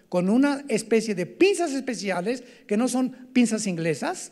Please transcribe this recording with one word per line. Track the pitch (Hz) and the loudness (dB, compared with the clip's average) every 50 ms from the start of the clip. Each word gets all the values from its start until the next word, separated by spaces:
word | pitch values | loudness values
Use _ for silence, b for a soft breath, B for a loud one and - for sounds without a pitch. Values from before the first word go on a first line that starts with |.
| b b | b b
con | - 180 180 185 | -2 0 2 2
una | 214 254 277 285 277 269 285 285 | 4 4 4 2 2 -2 -4 -4
especie | 233 214 220 - 233 226 214 226 202 | -4 -2 0 2 0 0 2 0 -2
de | 170 180 | -4 -4
pinzas | - - - 339 392 403 339 349 311 269 | -4 0 4 4 4 4 2 0 -2 -2
especiales, | 269 262 262 240 170 190 202 180 180 175 214 254 262 - B B B B B | -4 -4 -6 -6 -6 -4 -4 -4 -2 -2 -4 -6 -6 -8 B B B B B
que | 208 | 0
no | 208 247 | 0 2
son | 247 240 254 254 240 254 B B B - | 2 0 0 -2 -2 -4 B B B 2
pinzas | 247 247 220 220 214 - | 4 4 4 2 0 -2
inglesas | 196 175 165 165 165 151 135 226 311 370 - - - | -2 -4 -2 -2 -2 -2 -2 -2 -6 -6 -6 -10 -16